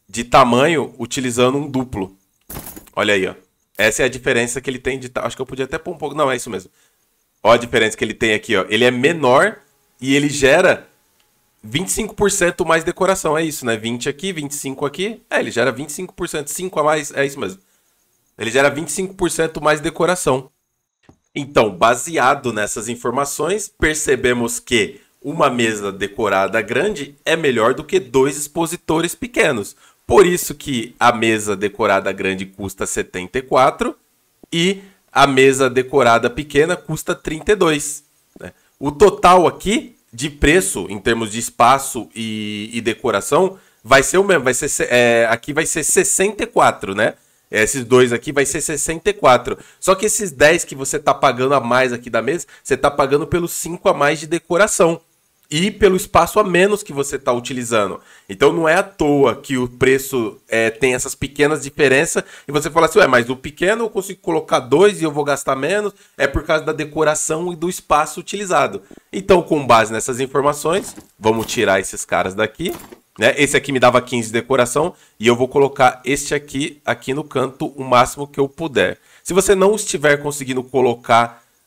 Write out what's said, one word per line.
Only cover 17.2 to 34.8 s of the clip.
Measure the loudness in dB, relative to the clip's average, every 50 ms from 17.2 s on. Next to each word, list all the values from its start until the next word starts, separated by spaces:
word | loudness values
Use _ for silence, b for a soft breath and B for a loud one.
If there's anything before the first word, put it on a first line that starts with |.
| -4
isso | -4 -4 -6
mesmo. | -8 -8 -10 -12 _ _ _ _ _ _ _ _ _ _ _ _ _ _ _
Ele | -8 -8 -2
gera | 0 2 2 2
vinte | 0 -2 -8 -8
e | -6
cinco | -6 -6 -8 -6
por | -4 -4 -4
cento | -2 -2 -4 -4 -4 -2 0
mais | 0 0 0
decoração. | -2 -8 -4 -2 -2 -2 0 -2 0 0 -2 -2 -2 -10 _ _ _ _ _ _ _ _ _ _ _ _ _ _ _ _ _
Então, | -10 -10 -2 2 2 2 2
baseado | 0 0 2 2 2 0 -2 -6 -2 0 2 2 2 0 -2 -6 -4
nessas | -4 -4 -4 -6 -8 -8 -8
informações, | -10 -6 -6 -4 -2 -2 -4 -4 -4 -6 -4 -4 -4 -6 -6 -10
percebemos | _ _ -2 -2 -2 -2 0 -2 -2 0 2 0 0 0 -2 -4 -6 -8
que | _ -2 0 0 0 0 B B B B B _ _
uma | -10 -2 0 0 0
mesa | 2 2 0 0 0 -2 -6 -6 -6
decorada | -6 -8 -8 -4 -2 -2 0 2 2 0 0 0 -4
grande | -4 -2 -2 -2 -2 -2 -4 -6 -10 -14 -16 _ _
é | -2 -2
melhor | 0 0 0 0 2 2 2 0
do | -2 -6
que | -2 -2 -2
dois | -2 0 0 2 2 2 -2
expositores | -6 -10 -8 _ -6 -4 -4 -6 -12 _ -2 -2 -2 -2 -4 -6
pequenos. | _ -12 -8 -2 0 0 0 0 -2 -6 -10 -14 b b b b b _
Por | 2 4 6 6
isso | 6 4 0 -4 -8 -12
que | -12 -8 -6 -6 -6 -6 -8 -6 0
a | 2 2 2
mesa | 4 2 2 2 0 0 -4 -4
decorada | -2 -4 -6 -2 -2 0 2 2 2 0 -2
grande | -6 -4 -4 -4 -4 -4 -8
custa | -12 _ -10 -10 -10 -8 -8 -8
setenta | -6 -6 -6 -6 -6 -8 -10 -10 -6 -6 -8
e | -6
quatro | 0 2 4 4 4 2 0 -4 -6 -6 _ _ _ _ _ _ _ _ _ -16 _ -4
e | -2 0 0 -2 -4